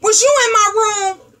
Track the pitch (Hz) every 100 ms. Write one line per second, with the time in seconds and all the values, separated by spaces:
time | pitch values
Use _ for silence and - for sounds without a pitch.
0 | 427 440 508 587 480 453 415 415 440 415
1 | 392 381 - _